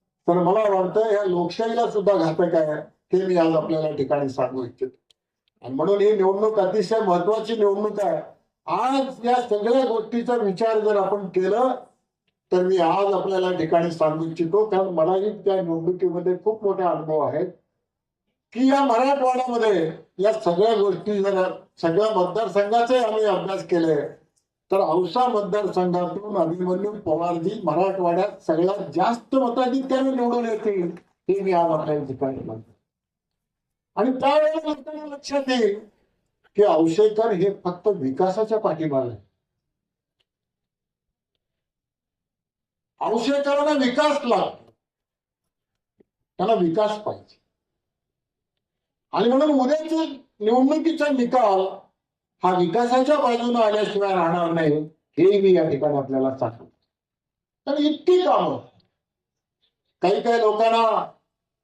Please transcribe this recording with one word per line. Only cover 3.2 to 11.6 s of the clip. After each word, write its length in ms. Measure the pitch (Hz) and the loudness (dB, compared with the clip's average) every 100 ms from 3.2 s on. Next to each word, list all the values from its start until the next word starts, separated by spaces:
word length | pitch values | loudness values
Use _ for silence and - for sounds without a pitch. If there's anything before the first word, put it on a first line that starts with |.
| 185 | 2
मी 100 | 180 | 2
आज 180 | 165 160 | 2 2
आपल्याला 400 | - 156 156 143 | 0 -2 -2 -4
ठिकाणी 340 | 135 147 135 | -2 -2 -2
सांगू 340 | 127 123 131 120 | -4 -4 -4 -10
इच्छितो. 300 | - 127 - _ _ _ _ _ _ | -8 -10 -10 _ _ _ _ _ _
आणि 100 | 123 | -8
म्हणून 280 | 135 170 202 | -2 0 2
ही 100 | 208 | 4
निवडणूक 480 | 208 190 196 214 214 | 4 2 2 0 2
अतिशय 400 | 185 214 185 220 | 0 0 0 0
महत्वाची 560 | 190 175 175 220 220 220 | 2 0 0 -2 -2 0
निवडणूक 420 | 202 196 214 202 | 0 0 -4 -2
आहे. 200 | 185 160 - - _ _ - | -2 -4 -6 -18 _ _ -6
आज 580 | 180 247 269 254 - 240 | -2 0 0 -2 -4 0
या 100 | 247 | 0
सगळ्या 440 | 240 208 220 262 247 | 0 -2 2 2 2
गोष्टीचा 500 | 226 220 233 240 240 | -2 -4 -4 -2 0
विचार 440 | 202 180 226 220 | -2 0 0 2
जर 180 | 208 202 | 2 2
आपण 300 | 190 202 190 | 0 -2 -2
केला, 340 | 185 190 220 | 0 2 2